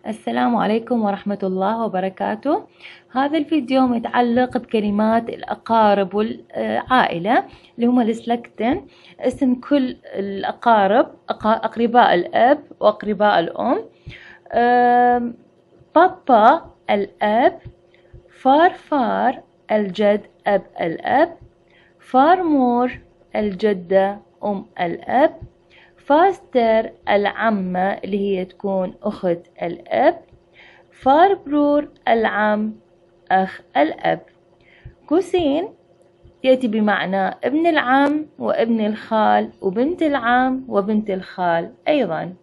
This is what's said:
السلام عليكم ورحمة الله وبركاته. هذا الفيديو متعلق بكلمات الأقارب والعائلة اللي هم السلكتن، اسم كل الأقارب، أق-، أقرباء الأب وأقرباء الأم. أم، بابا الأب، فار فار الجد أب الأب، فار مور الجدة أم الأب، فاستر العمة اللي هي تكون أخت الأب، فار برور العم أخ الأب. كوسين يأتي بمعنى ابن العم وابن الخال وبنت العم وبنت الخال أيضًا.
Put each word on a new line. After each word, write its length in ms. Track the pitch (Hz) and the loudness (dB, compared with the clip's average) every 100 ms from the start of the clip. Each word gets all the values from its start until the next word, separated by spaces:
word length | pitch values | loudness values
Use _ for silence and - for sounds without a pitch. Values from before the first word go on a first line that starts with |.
| - | -10
السلام 500 | 214 - 233 247 226 | -10 -6 -2 0 0
عليكم 460 | 185 226 226 247 | 0 -2 -2 -2
ورحمة 360 | 208 196 202 202 | -2 -4 -6 -4
الله 420 | 190 185 190 226 | -4 -2 -2 -2
وبركاته. 760 | 220 185 190 190 202 214 277 370 - _ - - _ | -4 -4 -6 -4 -6 -4 -4 -4 -6 _ -20 -20 _
هذا 260 | 254 277 320 | -4 -2 -2
الفيديو 480 | 285 320 240 262 262 | -2 -4 0 0 2
متعلق 680 | 233 233 247 240 240 254 254 | 0 -2 0 0 0 0 -4
بكلمات 680 | - 220 208 202 220 226 233 | -4 -4 -2 0 0 0 -2
الأقارب 880 | - - 214 - 226 214 202 190 | -12 -10 -12 0 2 4 4 0
والعائلة 1300 | 202 226 240 - - 220 - - 254 - 170 185 302 - - _ - | -2 -4 -6 -10 -6 -4 -4 0 2 2 -2 0 0 -2 -20 _ -4
اللي 100 | 240 | 0
هم 140 | 247 | 2
السلكتن، 880 | 220 226 233 240 - - 220 359 - _ - - | 0 -2 -4 -6 -6 -6 -4 -4 -6 _ -20 -4
اسم 340 | 254 247 262 | -4 0 0
كل 420 | 247 - 285 254 - | -2 0 0 0 -8
الأقارب، 1000 | - - 196 196 - 214 240 220 196 226 330 | -12 -8 -8 -6 -8 -2 2 4 4 2 0
أق-، 400 | - - - 214 | -6 -10 -4 0
أقرباء 680 | 220 - 226 233 240 208 | 0 -2 -2 2 4 4
الأب 440 | 180 - - 240 294 - - | 2 0 2 2 2 -4 0
وأقرباء 600 | 208 214 202 196 208 175 | 0 0 -6 0 2 2
الأم. 440 | 165 - 214 359 - _ - - - - - | 0 -4 -4 -4 -6 _ -20 -20 -20 -20 -6
أم، 800 | - 240 247 247 247 247 247 240 233 _ _ _ _ _ | 0 2 4 4 4 4 2 -2 -10 _ _ _ _ _
بابا 680 | 208 370 370 - 233 220 330 - _ - | 4 4 2 2 6 6 4 -2 _ -4
الأب، 680 | 208 196 _ 208 220 311 - - _ _ _ _ - _ - | -2 -2 _ -2 2 2 0 -20 _ _ _ _ -20 _ -2
فار 300 | 262 285 359 | 2 4 4
فار 720 | 330 - 294 220 196 226 - _ _ - | 0 -6 -2 0 0 -2 -4 _ _ -4
الجد 480 | 214 202 180 208 208 - _ - | -2 -2 0 2 2 -4 _ 0
أب 160 | 196 - - | 0 -2 -6
الأب، 560 | 170 160 - 262 330 - - _ _ _ _ _ | -6 -4 -2 0 0 -4 -20 _ _ _ _ _
فار 420 | - 254 294 370 | -2 2 4 2
مور 560 | 339 285 247 240 247 - _ _ _ 214 | 2 0 2 0 -2 -6 _ _ _ -6
الجدة 840 | 214 180 214 190 175 190 190 208 _ _ | -4 -2 -2 -2 0 2 2 -4 _ _
أم 220 | 208 196 - - | -6 -6 -10 -8
الأب، 560 | 175 - - 233 320 - - _ _ _ _ _ - | -6 -6 -2 0 0 -2 -20 _ _ _ _ _ 0
فاستر 840 | 294 381 359 - 254 226 220 226 - - | 4 4 0 -4 0 2 2 -2 -10 0
العمة 840 | 202 202 - 220 208 185 180 190 | 0 0 -2 -2 -2 -2 -2 -2
اللي 260 | - - 202 | -4 -6 -4
هي 260 | 202 185 | -2 -4
تكون 500 | 185 - 202 190 185 - | -6 -8 -4 -4 -4 -6
أخت 360 | 208 202 185 170 - - | -8 -4 -4 -4 -8 -10
الأب، 580 | 175 175 - - 285 349 - _ _ _ - - _ | -10 -10 -4 2 2 0 -16 _ _ _ -20 -20 _
فار 420 | _ 254 294 381 | _ 2 4 4
برور 540 | 392 277 294 294 294 294 _ - | 2 -2 0 2 0 -2 _ -2
العم 640 | 233 220 196 214 214 214 214 _ _ _ _ _ | 0 0 0 0 0 -4 -8 _ _ _ _ _
أخ 300 | 190 190 - _ - | 0 0 -8 _ -2
الأب. 440 | 294 - 170 160 - _ _ _ _ _ - _ - | -2 -2 -4 -4 -8 _ _ _ _ _ -20 _ -2
كوسين 600 | 320 381 370 311 294 427 - _ _ _ _ - _ | -2 0 0 0 -2 -6 -14 _ _ _ _ -20 _
يأتي 240 | 262 254 254 | 2 2 2
بمعنى 680 | 220 208 196 170 196 190 - | 0 0 0 -2 -2 -2 -4
ابن 220 | 247 294 339 | -4 0 0
العم 600 | 302 247 269 285 302 311 - | 0 2 2 2 -2 -6 -8
وابن 480 | 226 - 226 226 208 | -4 -2 0 0 -2
الخال 640 | 214 - 220 214 208 220 - | -6 -4 0 2 2 0 -6
وبنت 420 | 196 190 277 349 | -6 -2 -4 0
العم 600 | 320 277 226 247 262 262 254 | -2 0 0 0 0 -4 -4
وبنت 420 | 208 202 214 214 | -4 0 -2 -2
الخال 600 | 190 180 - 175 165 175 - - | -8 -8 -4 -2 -2 -4 -8 -2
أيضًا. 460 | 302 196 156 175 185 | 0 0 -4 -8 -14